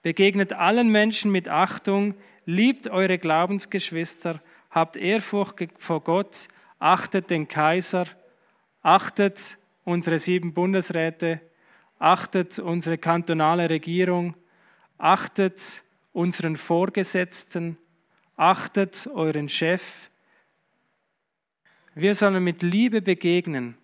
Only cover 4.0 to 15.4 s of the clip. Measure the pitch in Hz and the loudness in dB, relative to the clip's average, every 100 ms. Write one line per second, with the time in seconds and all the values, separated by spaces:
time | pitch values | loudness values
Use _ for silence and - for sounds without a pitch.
4 | 165 - 175 160 _ _ _ 165 160 - | -8 -8 -8 -8 _ _ _ -2 -2 -2
5 | 175 220 - 202 196 - 170 _ - 160 | -2 -2 -2 -4 -4 -6 -10 _ -4 -4
6 | - 175 202 - - _ _ _ 156 180 | 0 -2 -2 -10 -18 _ _ _ 2 2
7 | - 196 175 170 151 156 151 180 175 185 | 2 -4 -2 -4 -2 0 2 0 -2 -4
8 | 175 - _ _ _ _ _ _ 156 190 | -4 -10 _ _ _ _ _ _ 4 4
9 | - - 202 196 - - _ _ - 170 | 4 0 0 0 -12 -14 _ _ -4 -2
10 | 170 160 185 180 170 160 185 196 175 170 | 0 -2 0 -2 -2 -2 0 0 -2 -2
11 | 160 165 170 165 - _ _ _ _ _ | -4 -2 -4 -4 -10 _ _ _ _ _
12 | 160 180 - 190 180 - 185 170 165 165 | 2 2 0 -4 -4 -6 -4 -4 -2 -2
13 | 165 170 170 160 156 170 170 160 165 175 | 0 0 0 2 2 2 0 -2 -2 0
14 | 180 180 175 160 _ _ _ _ _ _ | 0 0 -2 -8 _ _ _ _ _ _
15 | 156 185 - - | 2 2 0 -2